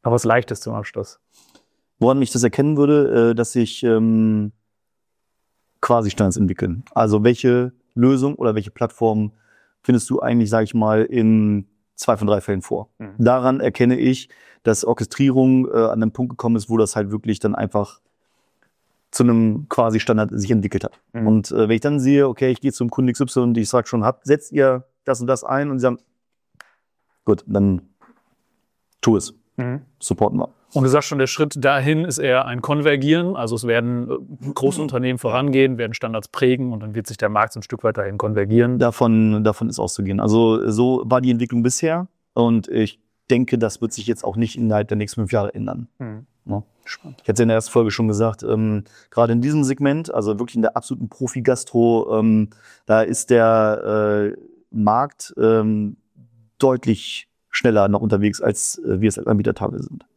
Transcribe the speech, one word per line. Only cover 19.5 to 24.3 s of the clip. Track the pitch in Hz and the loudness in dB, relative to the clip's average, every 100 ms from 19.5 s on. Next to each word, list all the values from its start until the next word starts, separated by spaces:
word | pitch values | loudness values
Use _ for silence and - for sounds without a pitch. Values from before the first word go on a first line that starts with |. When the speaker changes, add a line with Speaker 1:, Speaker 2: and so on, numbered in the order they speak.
| 110 151 | 0 -4
Speaker 2:
Quasi-Standard | - 113 110 - 110 107 | 0 2 0 0 0 0
sich | 101 98 | -4 0
entwickelt | 113 98 95 | 0 0 -4
hat. | - _ _ | -6 _ _
Speaker 1:
Mhm. | 117 110 | -4 2
Speaker 2:
Und, | 110 98 | 2 2
äh, | - 110 | 0 2
wenn | 113 | 2
ich | |
dann | 147 147 | 0 0
sehe, | 131 143 139 | 2 4 2
okay, | 113 131 | 0 -2
ich | 123 | 0
gehe | 139 | -4
zum | - 120 | -2 -4
Kunden | - 127 | 0 -2
X | 117 | 0
Y | 131 127 120 | -2 0 0
und | 117 | 0
ich | 104 | 0
sag | 123 117 | 0 0
schon, | 117 | -2
habt, | 107 131 | -2 -4
setzt | - | 0